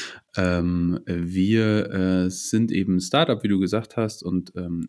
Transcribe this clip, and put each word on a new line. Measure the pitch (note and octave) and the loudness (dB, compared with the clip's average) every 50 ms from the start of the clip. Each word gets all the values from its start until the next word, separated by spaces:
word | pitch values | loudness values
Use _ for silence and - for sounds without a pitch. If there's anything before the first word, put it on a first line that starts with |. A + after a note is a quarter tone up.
| - - - - - _ - | -10 -10 -14 -18 -20 _ -4
Ähm, | G2+ F#2 F2+ F2+ F2 E2+ F2 F2 F2 F2 E2+ F2 - - | 0 0 2 2 2 2 0 0 2 2 0 0 -2 -4
wir, | - F2 F2 E2+ E2+ F#2+ F#2 F#2 G2+ A2 A2+ A2 G#2+ G#2+ G#2+ - - | -4 -4 -4 -4 -2 0 0 2 4 4 4 4 4 2 2 0 0
äh, | - F#2+ F#2 F#2 F#2 F#2 F2+ F#2 | -2 0 2 2 2 2 2 0
sind | F#2 - - - - A2 A#2 - | -2 -4 -4 -2 0 2 2 2
eben | - F#2+ F#2+ F#2 F#2 | 0 0 0 2 0
ein | F2+ | 0
Startup, | F2+ - - C#3+ E3 D3 A#2+ A2 - | 0 0 0 2 2 2 0 0 0
wie | G2+ | 0
du | G2+ F#2+ | 0 2
gesagt | F#2+ F#2 G#2+ A2+ A2 - - | 2 0 0 -2 -4 -4 -4
hast, | A#2+ A2+ G#2+ - - - | -2 -2 -2 -4 -6 -6
und, | F2+ F#2 F2+ F2 - - | -2 -2 -2 -4 -4 -8
ähm, | F#2 F2+ F2 E2+ E2+ E2 | -10 -8 -6 -6 -6 -6